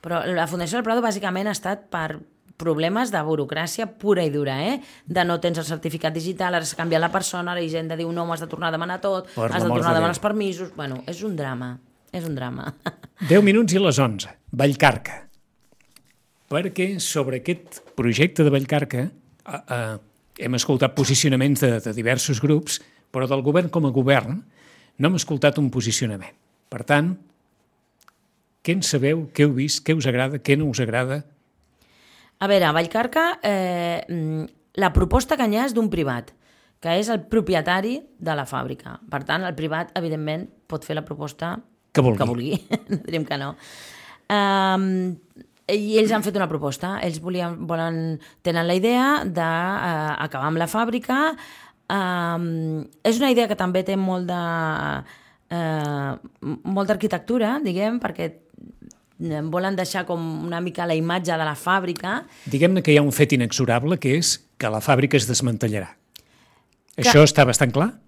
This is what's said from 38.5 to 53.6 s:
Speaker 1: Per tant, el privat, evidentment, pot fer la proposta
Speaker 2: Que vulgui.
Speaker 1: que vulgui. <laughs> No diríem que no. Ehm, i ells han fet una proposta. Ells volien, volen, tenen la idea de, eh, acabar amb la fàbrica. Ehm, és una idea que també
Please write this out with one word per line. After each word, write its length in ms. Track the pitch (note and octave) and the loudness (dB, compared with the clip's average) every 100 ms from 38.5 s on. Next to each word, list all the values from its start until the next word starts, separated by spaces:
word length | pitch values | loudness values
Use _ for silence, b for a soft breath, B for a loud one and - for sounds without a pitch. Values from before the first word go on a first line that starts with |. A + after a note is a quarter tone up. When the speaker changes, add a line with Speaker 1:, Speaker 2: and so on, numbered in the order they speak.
| C3 B2 - A#2+ A#2 - | -6 -6 -10 -12 -16 -8
Speaker 1:
Per 140 | C#3+ C#3 | -8 -4
tant, 180 | D#3 | -4
el 120 | F#3 D3 | -2 -4
privat, 360 | D#3 D#3+ E3+ - | -4 -4 -4 -4
evidentment, 500 | E3 D#3 D3+ D#3 - _ _ | -4 -4 -4 -6 -8 _ _
pot 180 | D#3 - | -10 -6
fer 100 | D#3 | -8
la 80 | |
proposta 540 | D3+ D3 D3 - E3 A3+ - _ _ | -6 -10 -10 -8 -8 -8 -14 _ _
Speaker 2:
Que 100 | - | 4
vulgui. 160 | B2+ G#2 | 4 4
Speaker 1:
que 40 | |
vulgui. 400 | A#2+ A#2+ C3 F3 - - | 0 -2 -4 -4 -4 -6
<laughs> 140 | - | -4
No 80 | F#3 | -6
diríem 220 | - E3 D3+ | -4 -6 -4
que 120 | C#3+ | -6
no. 180 | C#3 - B B B B B B _ | -6 -10 B B B B B B _
Ehm, 880 | G#3 G3 G3 F#3+ F#3+ F#3+ F#3 F#3 E3+ _ - - _ - | 2 4 4 4 2 2 0 -2 -6 _ -20 -20 _ -2
i 300 | G#3 G#3 A3 | -2 2 4
ells 120 | G#3+ | 4
han 120 | G#3+ | 2
fet 120 | G#3 G3 | 0 -2
una 100 | F3+ | -2
proposta. 520 | D#3 C#3+ C3 F3+ G3 | -2 -4 -4 -6 -4
Ells 180 | F3+ D#3 | -4 -6
volien, 460 | E3+ F3+ E3+ E3+ E3 | -6 -4 -4 -6 -4
volen, 520 | E3 E3 E3 E3 D#3 B B | -2 -2 -2 -4 -6 B B
tenen 260 | F3 E3 E3+ | -2 0 2
la 80 | F3+ | 2
idea 480 | G#3+ B3 C4 D4 F#3+ | 4 4 4 2 0
de, 160 | E3 | -2
eh, 760 | E3 E3 F3+ G3+ F3 D#3+ D3+ D3 | 0 0 -2 -2 -2 -2 -2 -4
acabar 280 | D#3 C3+ C#3+ | -6 -4 -2
amb 100 | D#3+ | -2
la 100 | E3 | -2
fàbrica. 680 | G#3+ A#3 A#3 A#3 B3+ D#4 D#4 B B B _ _ | -2 -2 -2 -2 0 0 -2 B B B _ _
Ehm, 960 | G3 F#3 F3+ E3+ E3+ E3+ E3 D#3+ D#3 D3+ _ | -2 0 0 -2 -2 -2 -2 -2 -4 -8 _
és 140 | - A#3 | 0 2
una 140 | C4+ | 4
idea 160 | A#3+ A3+ | 4 2
que 80 | |
també 240 | G#3 | 0